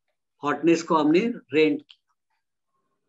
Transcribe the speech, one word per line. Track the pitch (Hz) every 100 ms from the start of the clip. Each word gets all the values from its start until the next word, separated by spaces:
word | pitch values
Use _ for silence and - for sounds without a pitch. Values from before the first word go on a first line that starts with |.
| _ _ _ _
Hotness | 143 143 160 165
को | - 165
हमने | 151 170
rent | 233 226 - 147 156 143
किया, | - - _ _ _ _ _ _ _ _ _ _